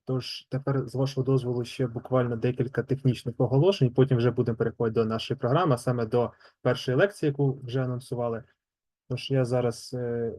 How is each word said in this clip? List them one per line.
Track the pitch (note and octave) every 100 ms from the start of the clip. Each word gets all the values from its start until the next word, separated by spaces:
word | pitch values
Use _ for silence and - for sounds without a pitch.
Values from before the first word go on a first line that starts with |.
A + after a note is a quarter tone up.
Тож | - C3 - - -
тепер, | C3+ C#3 C3+ B2
з |
вашого | B2+ C3+ C3+
дозволу, | C3 C3+ B2 B2
ще | A#2 - B2+
буквально | A2+ - C3 A#2+ A#2
декілька | B2 B2 A#2+ -
технічних | - C3+ C3 A2+ B2+ -
оголошень, | B2 C3+ F3+ G3 B2
потім | B2 B2+ A#2+
вже | A#2+
будемо | A#2+ A#2 A2
переходити | A2+ - A#2 A2
до | A2
нашої | A2+ - C3+
програми, | A#2+ D3+ F3+
а | B2
саме | - A#2+ A2+
до | A#2+ A#2 - - _
першої | B2 A#2+ - B2+
лекції, | - - D3+
яку | C#3+ C#3 C3
вже | A#2+ C3
анонсували. | B2+ B2 - A#2+ A#2+ A2+ - _ _ _ _ _ _
Тож | B2+ -
я | C3+
зараз, | B2 B2+ A#2+ A2+ -
е, | B2 A#2+ A#2 A#2